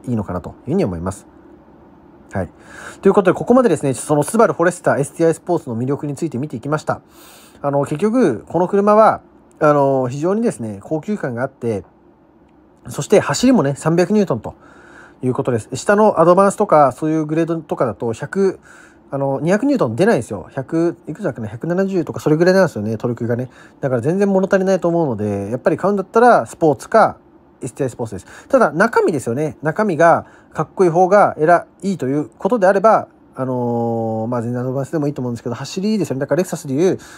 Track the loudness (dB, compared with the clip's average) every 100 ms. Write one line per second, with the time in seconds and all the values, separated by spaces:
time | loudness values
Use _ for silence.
0 | -6 -4 -4 -8 -10 -16 -4 -2 -2 -4
1 | -6 -8 -16 -20 -20 -20 _ -20 -20 -20
2 | _ -20 -12 -8 -8 -10 -20 -20 -20 0
3 | 2 4 2 0 2 4 4 2 -2 -4
4 | 0 0 0 2 2 2 -2 0 -2 0
5 | -2 0 0 0 -2 -4 -4 -6 -4 -4
6 | -6 -6 -6 -6 -8 -8 -6 -6 -4 -8
7 | _ -20 -20 -20 -20 -8 -4 -2 -2 -2
8 | -2 2 0 0 -4 -2 0 2 4 6
9 | 4 2 _ _ _ 0 2 4 4 2
10 | 0 -2 -2 0 -2 -4 -10 -10 -8 -8
11 | -4 -6 -6 -6 -8 -6 -6 -4 -8 _
12 | _ _ _ _ _ _ _ _ -16 -10
13 | 2 2 2 0 2 4 2 -2 0 0
14 | 2 2 0 -2 -6 -16 -20 -20 -20 -20
15 | -20 -8 -4 -2 -2 -2 -4 -10 0 4
16 | 4 4 4 6 4 2 2 4 4 2
17 | -2 -2 -2 -2 -2 -4 -6 -4 -4 -2
18 | -6 -6 -6 -2 -2 -2 _ -20 -20 _
19 | -10 -6 -4 -2 0 0 0 0 -2 0
20 | 2 2 -2 -10 -10 -12 -6 -2 -2 -4
21 | -12 -8 -8 -6 -10 -8 -4 -2 0 -2
22 | -4 -4 0 2 4 4 2 0 -6 -4
23 | -4 -4 -4 -4 -6 -12 -20 -8 -4 -2
24 | 0 0 2 2 2 0 2 0 0 0
25 | 0 -2 -4 -4 -4 -2 -2 0 -2 -2
26 | 0 4 6 6 2 0 0 0 2 4
27 | 4 0 _ _ _ _ -14 -6 -6 -6
28 | -10 -10 -16 -20 0 2 2 2 0 2
29 | 0 -2 -4 -4 -4 -4 -6 -2 -2 4
30 | 4 4 0 -20 _ -8 -8 2 2 4
31 | 4 6 4 2 2 2 0 _ -6 -4
32 | -2 -2 -4 _ -2 2 4 4 4 2
33 | 0 _ _ -8 -6 -2 -2 -2 -2 -2
34 | -2 -4 -4 -4 -4 -4 -4 -4 -4 -2
35 | -4 -4 -6 -6 -8 -8 -8 -6 -2 -2
36 | -2 -4 -2 -2 -2 -6 -6 0 0 0
37 | -8